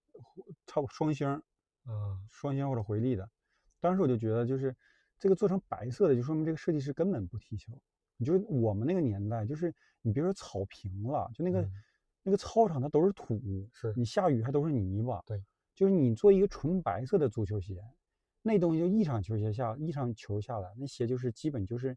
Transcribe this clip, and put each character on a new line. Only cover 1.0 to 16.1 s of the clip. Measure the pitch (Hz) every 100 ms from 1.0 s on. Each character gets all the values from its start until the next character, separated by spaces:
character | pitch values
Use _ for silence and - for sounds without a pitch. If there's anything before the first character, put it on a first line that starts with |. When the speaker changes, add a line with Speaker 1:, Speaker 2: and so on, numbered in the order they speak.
| 156
Speaker 1:
星 | 147 139
儿。 | 143 - _ _ _ 123
Speaker 2:
啊。 | 107 101 95 104
Speaker 1:
双 | - 143
星 | 139
儿 | 139
或 | 120
者 |
回 | 104 104
力 | 123 104
的。 | 101 _ _ _ _ _
当 | 170 190
时 |
我 | 151
就 | 117
觉 | 110
得， | 110 120
就 | 135
是 | 135 123 _ _ _ _
这 | 196
个 | 190
做 | 202
成 | 190 -
白 | - 120
色 | 123 180
的， |
就 | 123
说 | 131 156
明 |
这 | 160
个 | 160
设 | -
计 | 151
师 | 135
根 | 139 185
本 | 139 90
不 | 110
踢 | - 104
球。 | - 117 _ _ _ -
你 | 117
就 | 190
我 | 214 139 113
们 | 101 131
那 |
个 | 185
年 | 135 101 104
代， | 117 107
就 | 151
是 | 175 - _ _
你 | 113
别 | 107
说 | 175
草 | 196 - 95 101
坪 | - 98 95
了， | 113 143 92
就 | 113 175
那 |
个， | 180
Speaker 2:
嗯。 | 98 98 - _ _ _
Speaker 1:
那 | 190
个 | 196
操 | - 226 214
场 | 147
它 | 143
都 | 147 190
是 |
土， | - - 107 101 95 101
Speaker 2:
是。 | - 113 113
Speaker 1:
你 |
下 | 117 208 185
雨 | 117
还 | 120
都 | 143 160
是 |
泥 | 131 95 101
巴。 | 123 101 -
Speaker 2:
对。 | 104 - _ _
Speaker 1:
就 | - 196
是 |
你 | 190 127